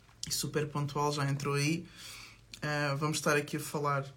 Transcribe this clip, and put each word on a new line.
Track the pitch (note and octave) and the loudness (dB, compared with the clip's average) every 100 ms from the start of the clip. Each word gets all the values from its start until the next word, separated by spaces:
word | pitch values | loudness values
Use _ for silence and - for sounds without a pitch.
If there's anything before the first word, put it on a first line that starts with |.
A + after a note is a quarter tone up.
| - - - | -20 -12 -4
e | |
super | - C#3+ D3+ D3 | -2 -2 -2 -2
pontual, | D3 C#3+ D3+ D3 | -2 -2 0 0
já | D3 C#3 | 2 2
entrou | C#3 C#3+ | 0 0
aí. | C#3+ D3 E3+ F3 - - - - - - - | 2 2 0 -2 -14 -16 -14 -16 -20 -20 -8
Ah, | D3+ D3 D3 C#3 | -2 0 0 2
vamos | D3+ D#3 | 0 2
estar | D#3+ D3 | 4 4
aqui | D3 D3+ | 4 -2
a | |
falar | D3 D3+ C#3+ C#3 C#3 | -2 0 2 2 0